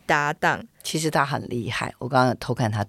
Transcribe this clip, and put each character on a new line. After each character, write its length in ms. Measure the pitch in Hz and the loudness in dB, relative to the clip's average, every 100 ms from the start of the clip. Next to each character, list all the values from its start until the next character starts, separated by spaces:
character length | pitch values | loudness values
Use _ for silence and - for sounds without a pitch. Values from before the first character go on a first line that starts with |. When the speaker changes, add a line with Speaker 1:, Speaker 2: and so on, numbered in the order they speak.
| - | 0
Speaker 1:
搭 260 | 151 147 | 2 2
档。 320 | 156 170 104 - _ | 0 0 0 -4 _
Speaker 2:
其 160 | - 156 | -6 -2
实 120 | 156 | 0
他 160 | 151 139 | 2 2
很 200 | 131 120 | -2 -4
厉 180 | 120 117 | -6 -4
害， 240 | - - - | -4 -6 -8
我 100 | 127 | 0
刚 120 | 131 | 4
刚 80 | 127 | 4
有 60 | 117 | 2
偷 180 | - | -4
看 180 | 123 113 | -2 0
他 100 | 110 | 0